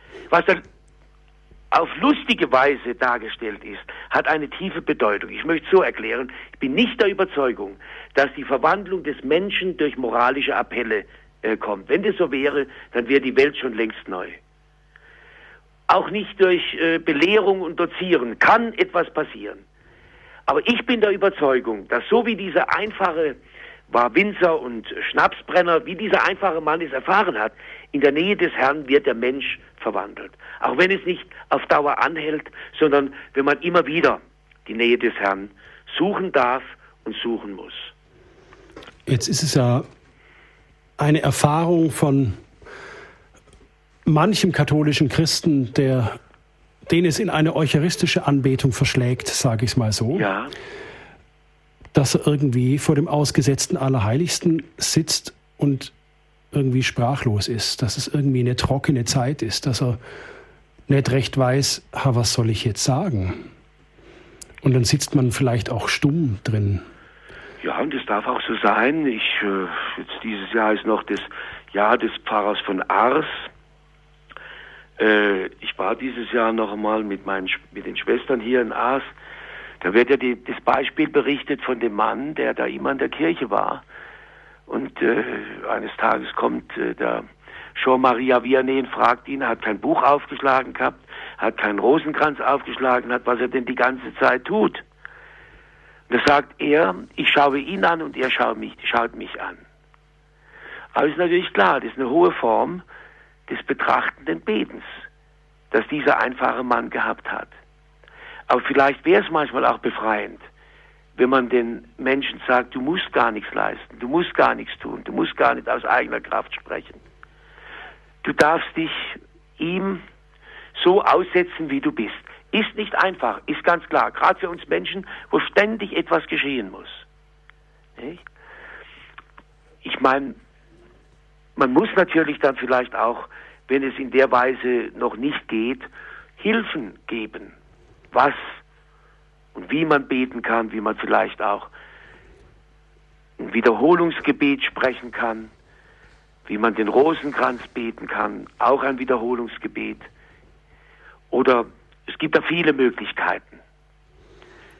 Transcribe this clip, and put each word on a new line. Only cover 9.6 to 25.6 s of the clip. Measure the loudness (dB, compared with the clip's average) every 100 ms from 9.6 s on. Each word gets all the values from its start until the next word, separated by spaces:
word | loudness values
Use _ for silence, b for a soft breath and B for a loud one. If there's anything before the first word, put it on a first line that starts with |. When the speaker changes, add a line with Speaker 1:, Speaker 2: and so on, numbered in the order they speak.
| -4 -2
Speaker 1:
durch | -2 -2
moralische | -2 2 2 2 -2
Appelle, | -2 -2 -4 -2 -2 -4 b b _
äh, | -4 -2
kommt. | -4 -6 0
Wenn | 0
das | 0 0
so | 0
wäre, | 0 -2 -2 -4 B B
dann | -4 2
wäre | 2
die | 2 4
Welt | 4 2
schon | -6
längst | -2 -4 -4 -10
neu. | -10 -10 -14 _ _ _ _ b b b b b b b b b _ 2
Auch | 2 2
nicht | -4 -4 2
durch, | 4 4 0 -2
äh, | 0 0
Belehrung | 0 2 4 4 4 0
und | -2 -4
Dozieren | -4 -4 0 0 0 2
kann | 4 4 2
etwas | -2 -2 -2 -2
passieren. | -4 -6 -8 -14 -14 _ b b b b b b b b
Aber | 0 2
ich | 0 0
bin | 2
der | 2
Überzeugung, | 4 2 2 2 2 0 -6 -2
dass | -4 2
so | 2
wie | 2 -2
dieser | -2 0 0 0
einfache, | -2 -2 -2 0 -2 -4 B B B B B
war | 2 4
Winzer | 4 2 2 2 2
und | -2 -10 -10 -8 -4
Schnapsbrenner, | 2 0 0 -2 2